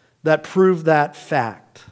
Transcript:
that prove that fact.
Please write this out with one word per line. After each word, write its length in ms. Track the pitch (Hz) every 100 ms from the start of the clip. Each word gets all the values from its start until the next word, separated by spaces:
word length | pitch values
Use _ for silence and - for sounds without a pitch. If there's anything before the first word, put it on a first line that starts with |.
| _ _
that 200 | 156 156
prove 400 | - 190 190 175
that 320 | 160 151 147 -
fact. 680 | - 147 113 - _ - -